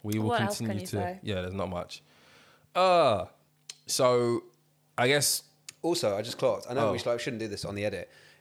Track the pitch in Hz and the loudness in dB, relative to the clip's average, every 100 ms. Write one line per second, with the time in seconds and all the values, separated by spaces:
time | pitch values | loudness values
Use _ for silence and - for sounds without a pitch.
0 | 107 107 110 226 101 104 113 101 92 104 | -4 -2 0 0 0 -2 -4 -4 -4 -4
1 | 90 92 107 95 90 95 90 87 - - | -4 -6 -6 -4 -4 -4 -4 -4 -8 -12
2 | _ _ _ - - _ _ 185 185 175 | _ _ _ -20 -20 _ _ 2 4 6
3 | 143 101 87 - _ _ - - - - | 6 2 -2 -12 _ _ -20 -16 -6 2
4 | 127 123 120 117 - _ _ _ _ - | 4 4 4 0 -4 _ _ _ _ 0
5 | 123 143 139 - - _ - - 160 170 | 2 4 2 -2 -6 _ -20 -6 -2 0
6 | 117 101 113 - 131 104 - 127 110 95 | 0 0 -4 -2 0 0 -2 0 0 0
7 | 123 120 151 113 110 101 - 101 104 95 | -2 -2 -4 -6 -6 -6 -6 -4 -4 -4
8 | 82 - - - | -8 -16 -20 -14